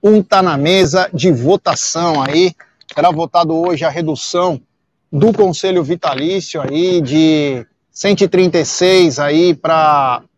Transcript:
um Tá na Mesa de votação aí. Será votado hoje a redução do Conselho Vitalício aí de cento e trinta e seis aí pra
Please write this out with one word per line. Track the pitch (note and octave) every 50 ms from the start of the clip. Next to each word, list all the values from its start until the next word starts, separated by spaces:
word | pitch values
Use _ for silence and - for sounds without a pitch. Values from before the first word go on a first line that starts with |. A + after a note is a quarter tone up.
| -
um | G#3 G#3+ G#3+ F#3
Tá | _ - F#3+ F#3
na | F#3 D#3 C#3
Mesa | C#3+ D#3 F3+ F#3+ F#3+ D#3 C3+ F#3 F3+ F3+
de | - D#3 A#2+ F#3 E3
votação | A#2+ A#2+ C#3 D#3 D3+ _ - D3+ - - - - E3 E3+ E3+ E3 E3+ -
aí. | C3+ C#3+ D#3+ F3+ F#3 E3 _ - _ _ _ _ _ -
Será | - D3+ F3
votado | E3+ D3+ E3 D#3+ _ E3+ E3+ D#3 E3
hoje | D#3+ E3 F3+ F3 C#3+ E3+
a | D#3+
redução | C3+ E3+ E3+ D#3 D3+ B2+ - - - F3 F3+ F#3 E3 B2+ _ _ _ _ _ _ _ _ _ _
do | - C#3+ D3 A3 G#3+
Conselho | - G#3+ F#3+ E3 - - F#3+ F#3 F3+ D#3+
Vitalício | C3+ E3+ E3+ - D#3+ C#3 C3 C#3+ D#3+ F#3+ G3 E3+ - - E3
aí | C#3 B2 C#3 D#3 F3 F#3 F3+ F3
de | D#3 B2 C#3 D#3 D#3+ D#3+ D#3 D3+ D3 C#3+ C3+ B2 A2+ _ _ _ _ _
cento | _ - - G3 G3+ - G3+
e | F3+
trinta | - F#3 F#3 F3+ E3 F3
e | D#3
seis | - - - F3+ F#3 F#3+ F#3 F3+ E3 C3 C3
aí | D3 C#3+ D3 D#3 E3+ F3+ E3+
pra | C#3 _ D#3+ D#3+ D#3+ D#3 D3+ D3+ C#3+ C#3 C3 B2 A2+ - _ _